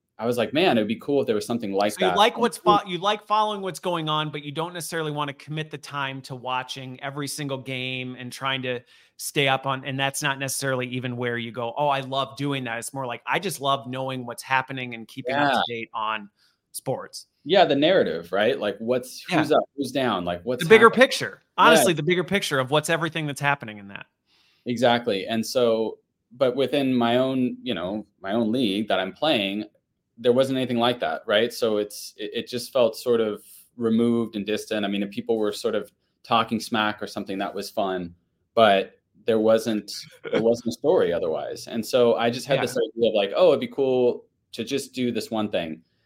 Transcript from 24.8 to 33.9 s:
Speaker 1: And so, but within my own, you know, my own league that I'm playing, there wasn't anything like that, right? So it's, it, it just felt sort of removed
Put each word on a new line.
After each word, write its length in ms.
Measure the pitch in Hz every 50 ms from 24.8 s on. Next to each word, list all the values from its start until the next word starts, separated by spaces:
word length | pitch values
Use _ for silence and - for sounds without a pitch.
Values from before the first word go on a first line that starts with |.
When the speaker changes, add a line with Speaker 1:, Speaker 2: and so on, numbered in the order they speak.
| 127 120 120 120 120 123 101 95 92
Speaker 1:
And 180 | 101 113 110 110
so, 520 | - - 131 120 117 113 113 110 110 - - _ _ _ _ _ _
but 220 | 117 123 139 127 120
within 400 | 139 135 120 143 143 135 131 131
my 220 | 123 120 117 120
own, 400 | 127 131 131 135 131 127 123 123 -
you 100 | - 127
know, 340 | 113 85 87 92 104 110 104 _ _ _
my 120 | - 98
own 200 | 101 120 117 107
league 360 | 113 135 131 98 95 104 110 -
that 120 | 98 92
I'm 140 | 92 95 92
playing, 500 | - 147 160 151 113 101 95 98 107 104 - _ _ _ _ _ _ _ _ _ -
there 140 | 117 123 120
wasn't 240 | 131 135 131 135 131
anything 180 | 127 120 123
like 240 | 117 117 123 120 120
that, 220 | - 78 80 - -
right? 240 | - 104 107 117 120
So 280 | - - 123 113 107 104
it's, 340 | 104 104 - - - - - -
it, 120 | 107 - -
it 120 | 117 110
just 280 | - 123 120 120 - -
felt 200 | 131 120 113 110
sort 280 | - - 127 120 113
of 200 | 110 107 104 98 - - - - - _ _ 123
removed 580 | 117 110